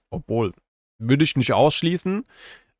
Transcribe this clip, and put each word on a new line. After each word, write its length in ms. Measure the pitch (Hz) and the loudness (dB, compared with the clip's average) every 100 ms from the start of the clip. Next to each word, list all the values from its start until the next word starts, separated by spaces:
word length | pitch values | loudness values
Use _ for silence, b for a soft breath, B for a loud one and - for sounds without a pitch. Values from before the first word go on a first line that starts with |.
| _ | _
obwohl, 440 | 92 - 110 107 - _ _ _ _ | -12 -6 -2 -2 -6 _ _ _ _
würde 240 | 113 139 | 0 2
ich 120 | 156 - | 2 0
nicht 180 | 120 | 0
ausschließen, 720 | 107 143 - 170 175 - 196 - B B B B _ | 4 2 2 -2 -2 -4 -6 -8 B B B B _